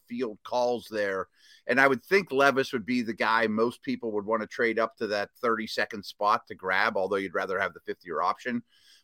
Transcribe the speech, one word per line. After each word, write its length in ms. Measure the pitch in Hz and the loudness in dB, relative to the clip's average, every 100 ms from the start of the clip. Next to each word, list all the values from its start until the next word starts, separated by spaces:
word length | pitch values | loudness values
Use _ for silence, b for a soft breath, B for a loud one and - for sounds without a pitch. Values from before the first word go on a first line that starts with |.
| _ | _
field 320 | 120 120 104 | -6 -6 -6
calls 420 | - 123 123 120 - | -4 0 0 -2 -4
there. 380 | 107 101 95 90 b b b - | -2 -2 -2 -6 b b b 0
And 140 | 123 | 4
I 60 | 139 | 4
would 160 | 123 | 4
think 300 | - 196 170 | 2 0 2
Levis 400 | 135 139 131 131 | 4 4 4 0
would 120 | 123 | -4
be 160 | 104 123 | -2 -2
the 140 | 110 | -2
guy 320 | 107 110 113 113 | -2 2 4 2
most 340 | 107 120 - | 2 0 -2
people 280 | - 120 113 | -6 -6 -4
would 140 | 104 101 | -4 -2
wanna 200 | 110 107 | -2 -2
trade 320 | - 117 110 | -2 0 0
up 180 | 110 - | -2 -2
to 100 | 110 | -2
that 240 | 104 98 _ | -2 -4 _
thirty-second 640 | 120 110 110 - 104 104 | -2 -2 -4 -6 -6 -8
spot 420 | - - 104 113 - | -12 -2 2 2 -2
to 60 | |
grab, 420 | 98 92 95 110 101 | -8 -2 2 2 0
although 200 | 95 101 | 0 -2
you'd 180 | 95 | -2
rather 240 | 95 95 95 | -4 -2 -2
have 140 | 92 | -2
the 80 | 80 | -4
fifth 240 | - 101 | -10 -10
year 160 | 87 78 | -6 -2
option. 420 | 90 - 131 120 - b b b | 0 -2 -4 -6 -8 b b b